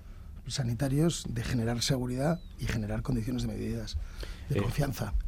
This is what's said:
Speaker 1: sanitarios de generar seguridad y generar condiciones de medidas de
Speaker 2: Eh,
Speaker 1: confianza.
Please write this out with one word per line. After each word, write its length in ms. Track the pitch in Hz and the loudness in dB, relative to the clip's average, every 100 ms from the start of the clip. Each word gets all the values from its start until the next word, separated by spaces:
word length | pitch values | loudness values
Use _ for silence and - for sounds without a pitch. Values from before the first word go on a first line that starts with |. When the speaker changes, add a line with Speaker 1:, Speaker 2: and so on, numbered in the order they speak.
| - - - - - | -14 -14 -12 -12 -6
Speaker 1:
sanitarios 760 | - 120 117 139 139 165 - 127 | -2 0 2 2 4 4 2 -2
de 160 | 117 | -2
generar 360 | 117 123 113 117 | 0 2 2 2
seguridad 580 | 113 131 123 127 147 170 - - | 2 2 2 2 2 2 -2 -4
y 60 | 113 | -2
generar 360 | 113 104 110 | 0 0 0
condiciones 400 | 120 123 110 123 | 2 0 2 0
de 60 | 117 | 0
medidas 480 | 104 107 113 107 - - - - - - | -2 -2 -2 -4 -4 -4 -6 -8 -6 0
de 100 | 131 | 2
Speaker 2:
Eh, 40 | |
Speaker 1:
confianza. 520 | 107 127 139 120 107 - | 2 2 2 0 -2 0